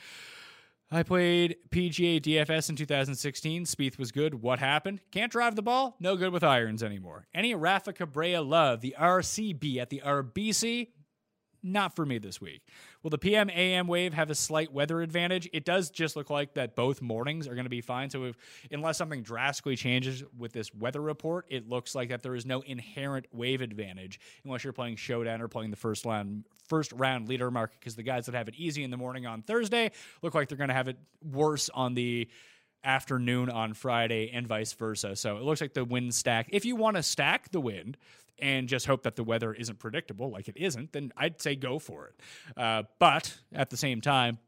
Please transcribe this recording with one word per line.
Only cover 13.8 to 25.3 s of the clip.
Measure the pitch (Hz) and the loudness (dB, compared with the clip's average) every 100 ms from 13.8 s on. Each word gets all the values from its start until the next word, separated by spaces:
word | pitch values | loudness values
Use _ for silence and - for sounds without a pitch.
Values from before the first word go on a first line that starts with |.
| 180 | 2
wave | 175 180 | 2 2
have | 156 156 | 2 0
a | 147 | 0
slight | - 156 156 | 0 0 0
weather | 135 147 165 | 0 0 0
advantage? | 165 170 175 185 175 | 0 0 2 0 -2
It | 160 | -4
does | 160 185 165 | 2 2 2
just | - 156 151 | -2 -2 -2
look | 139 | -2
like | 147 143 151 | -2 -2 -2
that | 123 - | -2 2
both | 123 139 | 2 2
mornings | 123 113 131 160 143 | -2 -4 -2 -4 -6
are | 123 | -6
gonna | 127 | -6
be | 123 | -6
fine. | 117 123 135 | -4 -4 -4
So | 135 127 | -6 -8
if, | 117 - - 127 | -8 -16 -20 -12
unless | 147 160 156 | -4 -2 -2
something | 165 143 | -2 -6
drastically | 110 117 135 143 143 127 | -6 -2 0 0 -2 -2
changes | 123 127 127 131 139 120 | 2 2 0 -6 -10 -12
with | 117 | -10
this | 120 107 104 | -8 -8 -6
weather | 117 143 | -4 -2
report, | 151 151 160 175 - | -4 -4 -4 -4 -4
it | 131 113 | -8 -4
looks | 123 - 135 | -6 -4 -6
like | 123 | -4
that | 123 | -4
there | 131 123 | -6 -6
is | 120 | -4
no | 131 | -4
inherent | 139 127 113 - 139 135 - | -4 -10 -10 -8 -4 -4 -6
wave | 117 120 131 | -4 -2 0
advantage | 123 104 101 92 95 - - - | -2 -6 -10 -10 -12 -14 -20 -16
unless | 139 127 135 | -8 -6 -6
you're | |
playing | 120 120 110 | -6 -6 -6
Showdown | - 117 117 | -4 -2 -2